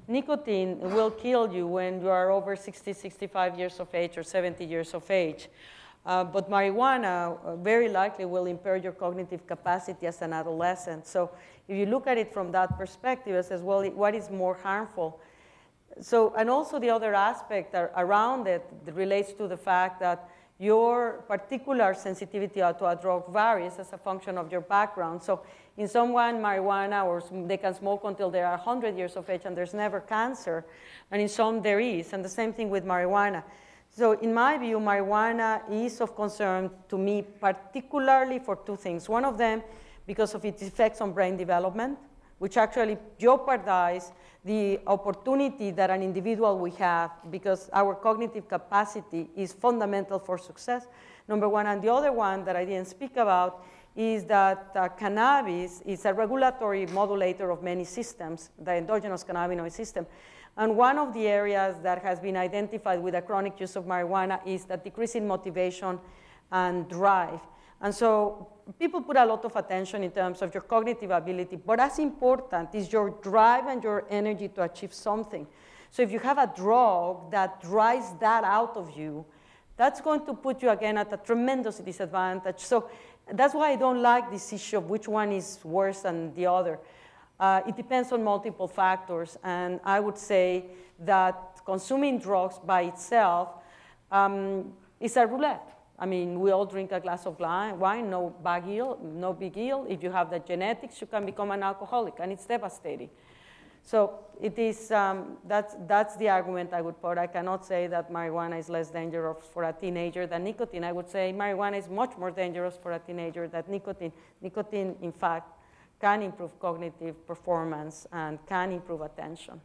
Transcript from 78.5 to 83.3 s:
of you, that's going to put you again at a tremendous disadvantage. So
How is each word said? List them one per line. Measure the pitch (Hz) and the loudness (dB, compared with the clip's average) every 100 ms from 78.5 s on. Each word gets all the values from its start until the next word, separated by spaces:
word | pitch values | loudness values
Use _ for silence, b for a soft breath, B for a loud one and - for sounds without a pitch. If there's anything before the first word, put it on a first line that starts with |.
| 208 233 226 | 4 2 -2
of | 165 147 | -10 -10
you, | 156 147 160 b b b b - | -10 -10 -12 b b b b 2
that's | 254 285 | 2 2
going | 320 302 302 | 0 0 -2
to | |
put | 226 269 262 | -6 -4 0
you | 247 | 2
again | 214 214 214 | 2 2 0
at | 208 | -2
a | 202 | -4
tremendous | - 233 247 262 220 208 | -2 0 2 0 -2 -6
disadvantage. | - 175 180 185 185 185 185 185 | -8 -8 -4 -2 -2 -2 -6 -8
So | - 240 233 B B B - | 0 0 0 B B B -6